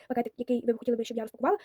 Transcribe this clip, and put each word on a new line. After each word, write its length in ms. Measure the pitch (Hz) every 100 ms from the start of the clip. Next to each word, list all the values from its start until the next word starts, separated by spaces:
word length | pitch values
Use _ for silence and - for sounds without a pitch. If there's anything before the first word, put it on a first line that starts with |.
| -
пакетик, 260 | 240 240 -
який 280 | 247 247 233
ви 80 |
б 40 | 226
хотіли 200 | - 233
би, 60 |
щоб 140 | 226 226
я 60 |
розпакувала, 340 | 220 - 262 403